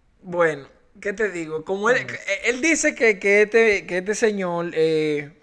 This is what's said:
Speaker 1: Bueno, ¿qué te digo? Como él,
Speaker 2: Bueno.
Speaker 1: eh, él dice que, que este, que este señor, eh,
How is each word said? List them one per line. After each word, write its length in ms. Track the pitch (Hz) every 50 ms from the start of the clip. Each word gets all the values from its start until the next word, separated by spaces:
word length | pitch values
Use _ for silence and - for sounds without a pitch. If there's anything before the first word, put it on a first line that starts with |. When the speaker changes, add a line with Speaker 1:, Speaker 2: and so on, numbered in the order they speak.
| _ _ _ _
Speaker 1:
Bueno, 460 | - 185 175 175 170 160 147 139 135 - _ _ _ _ _ 196
¿qué 140 | - 202 202
te 180 | 202 220 196
digo? 340 | 175 170 160 156 156 156 151
Como 240 | - 190 196 208 233
él, 140 | 254 - -
Speaker 2:
Bueno. 100 | 120 123
Speaker 1:
eh, 280 | - - 196 196 190 202
él 160 | 220 254 254
dice 320 | 269 330 311 - 302 302 -
que, 240 | - 233 226 202
que 260 | 185 208 202 202 208 214
este, 440 | 208 233 226 226 220 202 185 160
que 120 | - 175 185
este 140 | 185 202 208
señor, 560 | - 240 214 208 196 185 175 170 170 170 170 -
eh, 680 | 160 160 160 160 156 156 151 147 147 147 143 - _